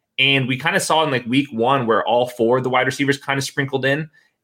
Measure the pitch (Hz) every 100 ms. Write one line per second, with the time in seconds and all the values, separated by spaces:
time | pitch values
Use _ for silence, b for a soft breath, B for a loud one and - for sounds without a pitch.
0 | _ - 135 139 123 127 160 190 - 160
1 | 151 127 120 131 143 113 120 139 113 104
2 | - 120 123 - 117 127 127 127 131 131
3 | 139 139 - 139 135 - 135 135 135 143
4 | 156 b b b